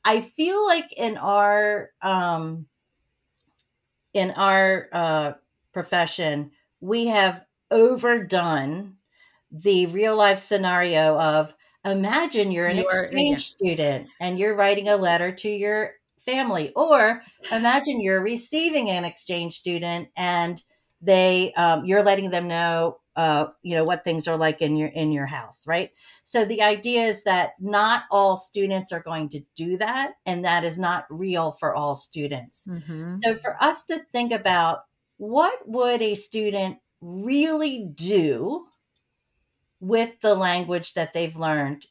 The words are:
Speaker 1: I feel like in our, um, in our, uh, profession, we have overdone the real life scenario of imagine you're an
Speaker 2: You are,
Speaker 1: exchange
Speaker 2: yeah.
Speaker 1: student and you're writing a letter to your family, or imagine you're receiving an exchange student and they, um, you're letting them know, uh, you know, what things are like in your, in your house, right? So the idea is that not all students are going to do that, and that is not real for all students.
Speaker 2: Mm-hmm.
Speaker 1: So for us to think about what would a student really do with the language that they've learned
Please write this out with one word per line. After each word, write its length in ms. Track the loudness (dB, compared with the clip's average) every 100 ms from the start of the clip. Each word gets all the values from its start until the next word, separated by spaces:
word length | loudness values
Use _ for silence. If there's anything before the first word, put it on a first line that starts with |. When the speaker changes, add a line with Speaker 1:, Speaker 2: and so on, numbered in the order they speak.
| 2
Speaker 1:
I 160 | 2
feel 440 | -2 -2 0 2 2
like 280 | 2 0
in 240 | -6 -4 -2
our, 720 | 0 4 4 4 2 -2 -6 _
um, 640 | -2 0 0 -2 -6 -10 -14 _ _ _ _ _ _ _ _ -20 -20 _ _ _ _
in 180 | -4 -2
our, 560 | 0 2 4 4 2 -2
uh, 400 | -2 0 0 -2 -8 _ _ _
profession, 800 | -10 -2 0 0 -2 -2 -2 -8 _ _ _
we 280 | -4 -2 2
have 380 | 2 2 0 _ _ _
overdone 1300 | 6 6 4 2 0 0 0 0 -2 -2 -6 -10 -18 _ _ _ _ _
the 340 | -2 2 4 2
real 280 | 0 0 4
life 220 | 4 4
scenario 800 | 0 0 2 0 2 4 4 4
of 340 | 2 2 0 _ _ _ -4
imagine 640 | -2 0 0 0 0 0
you're 160 | 0 0
an 100 | 0
Speaker 2:
You 100 | 0
are, 120 | 0
Speaker 1:
exchange 360 | 0 0 2 0
Speaker 2:
yeah. 160 | -4 -2 -2 0
Speaker 1:
student 340 | 0 -2 -8 _
and 200 | -6 -2
you're 160 | 0 2
writing 320 | 2 2 2
a 100 | 2
letter 340 | 4 2 0
to 180 | -4 -6
your 440 | -2 -2 -2 -4 -10 _ _
family, 520 | -4 -2 0 -2 -4 0
or 460 | 4 6 4 0 -10 _ -6
imagine 500 | 0 2 2 0 -2
you're 200 | 0 0
receiving 680 | 0 -4 -4 -2 0 0 0
an 160 | -2 -4
exchange 500 | -10 -8 -6 -6 -8
student 540 | -6 -6 -4 -6 -8 -6
and 460 | -2 0 -2 -6 _ _ _ _
they, 520 | 4 6 6 4 0
um, 320 | 2 4 2 4
you're 180 | 4
letting 260 | 4 2 0
them 180 | -4 -2
know, 500 | -2 0 0 -2 -4 _ -2
uh, 320 | 2 2 -2 _
you 120 | -4 0
know, 80 |
what 200 | 0 0
things 240 | -2 -4 -2
are 100 | 0
like 240 | 0 0
in 140 | 0 0
your, 140 | -2
in 220 | -2 -2
your 140 | -2 -4
house, 400 | -8 -12 -16 -4
right? 260 | -4 -4 _ -20 _
So 220 | -4 -2 0
the 160 | 2
idea 420 | 2 2 0 0 0
is 180 | 0
that 280 | 0 0 0 -4
not 440 | -2 0 2 0 2
all 260 | 4 4 2
students 540 | -4 -4 -2 -2 -4
are 80 | -10
going 280 | -8 -8 -8
to 120 | -10 -16 -10
do 220 | -6 -4
that, 360 | -2 -2 -6 -8 -6
and 200 | -4 0
that 180 | 0
is 140 | 0 -2
not 280 | -2 -2 -6
real 420 | -8 -4 -2 -2
for 220 | -2 -4 -2
all 200 | -4 -6
students. 720 | -10 -8 -6 -8 -12 -18 -12
Speaker 2:
Mm-hmm. 440 | -12 -10 -10 -10 -4
Speaker 1:
So 120 | -2 -2
for 260 | -6 0
us 240 | 0 0 -8
to 120 | -8 -6
think 200 | -4 -2
about 520 | -2 2 2 2 -2 _ _ _ _
what 500 | -2 2 2 0 -6
would 340 | -2 0 0
a 140 | -2 -4
student 600 | -6 -4 -2 -2 -4 -6 _ _
really 880 | -14 -10 -2 0 2 0 -2 -4 -10
do 760 | -8 0 2 2 0 -4 -6 -10 _ _ _ _ _ _ _ _ _ _ _
with 400 | 0 0 0 0
the 140 | 2 4
language 580 | 2 0 -2 -4 -4
that 200 | -6 -4
they've 220 | -4 -4 -4
learned 500 | -2 -2 -2 -6 -14